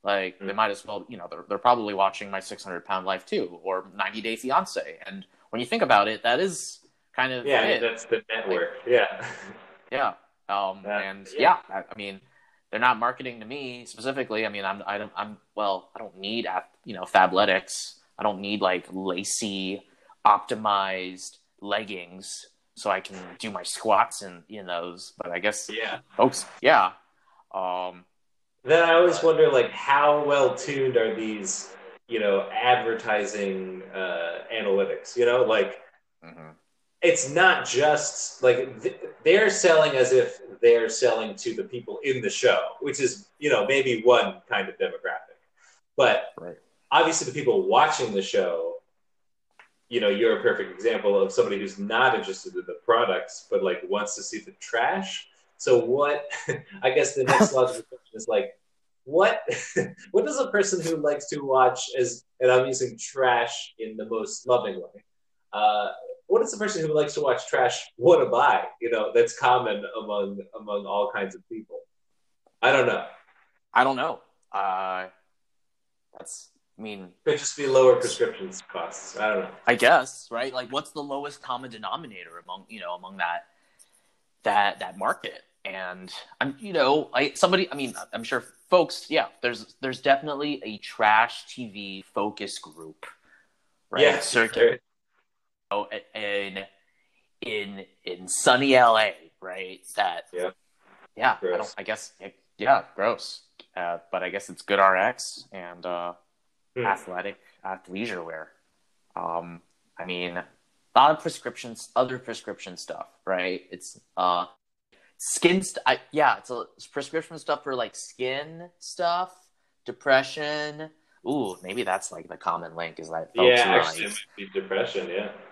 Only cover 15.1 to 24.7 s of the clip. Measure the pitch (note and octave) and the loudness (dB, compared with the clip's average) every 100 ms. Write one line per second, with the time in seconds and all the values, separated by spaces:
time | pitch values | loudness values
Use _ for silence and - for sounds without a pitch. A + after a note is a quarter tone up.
15.1 | - G#2+ G#2 _ - G#2 F#2+ - - A2 | -8 -8 -10 _ -4 -2 -2 -6 -14 -14
16.1 | F#2+ G2 A2+ F2+ F#2 - _ - F#2+ F2+ | -10 -6 -4 -2 -4 -6 _ -14 -12 2
17.1 | G2 F#2 F#2 G2+ F#2+ - - - - _ | 6 6 6 4 2 -2 -12 -12 -16 _
18.1 | - G#2+ G2 G2+ G#2 F#2+ F2+ F2+ F#2 F#2+ | -4 -4 -2 -6 0 0 0 -4 -8 -6
19.1 | F2+ G2+ - A2 G2 F#2+ G2 _ _ _ | -4 -6 -6 -4 -6 -6 -8 _ _ _
20.1 | _ G#2+ G2+ - A2+ G#2+ G2+ G2 F#2+ F#2 | _ 4 4 2 -4 0 0 0 -4 -8
21.1 | F#2 - _ _ _ G2+ G2+ G#2 G2 F2 | -12 -16 _ _ _ -6 -6 -6 -14 -14
22.1 | F#2 G2 - - _ _ - G#2+ F#2+ - | -18 -16 -16 -18 _ _ -8 -2 -2 -4
23.1 | F#2+ F#2 F#2 A2+ F#2+ F2 - A2 G2+ A#2 | -16 -16 -12 -10 -8 -10 -6 2 2 2
24.1 | - G2+ F2+ D#2+ G#2+ F#2 | -2 -14 -16 _ -16 -8